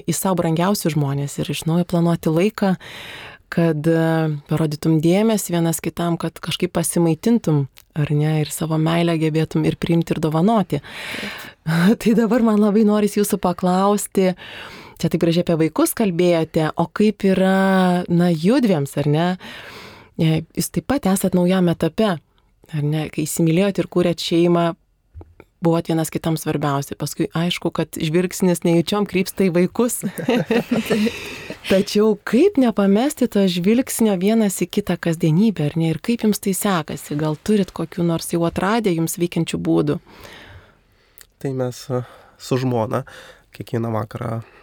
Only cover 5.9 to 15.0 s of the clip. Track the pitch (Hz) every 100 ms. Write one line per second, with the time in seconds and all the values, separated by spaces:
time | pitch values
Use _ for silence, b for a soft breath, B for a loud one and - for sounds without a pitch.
5.9 | - 170 165 165 - - - 180 175 165
6.9 | 175 170 160 226 233 - 151 139 - _
7.9 | - 147 147 151 156 151 - 160 160 160
8.9 | 165 170 165 160 156 156 160 160 165 -
9.9 | 170 165 165 160 - 185 233 180 143 -
10.9 | - - - 208 - - - 160 165 180
11.9 | 233 214 226 226 247 226 208 214 202 208
12.9 | 214 208 202 202 190 185 175 180 185 196
13.9 | 208 - - 185 180 B B B B B
14.9 | B